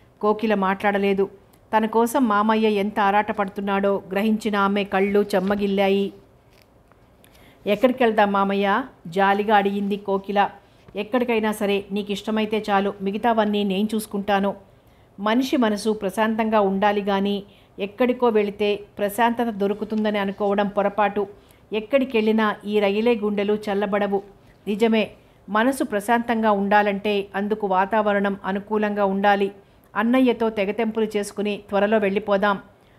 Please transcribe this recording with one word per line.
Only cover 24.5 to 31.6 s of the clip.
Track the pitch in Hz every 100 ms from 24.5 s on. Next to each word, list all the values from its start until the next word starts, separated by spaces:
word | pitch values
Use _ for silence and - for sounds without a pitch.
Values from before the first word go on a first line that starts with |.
| _ -
నిజమే, | 202 226 220 196 - _ _ -
మనసు | 208 240 269
ప్రశాంతంగా | 247 208 196 240 240 226 220
ఉండాలంటే | 202 196 208 208 196 214 202 196 196
అందుకు | 202 214 202
వాతావరణం | 185 196 220 208 202 202 196 190
అనుకూలంగా | 196 196 214 208 208 196
ఉండాలి. | 196 202 202 202 - - _ _ -
అన్నయ్యతో | 226 254 254 233 226
తెగతెంపులు | 220 190 208 226 220 214 208
చేసుకుని | 202 - 208 202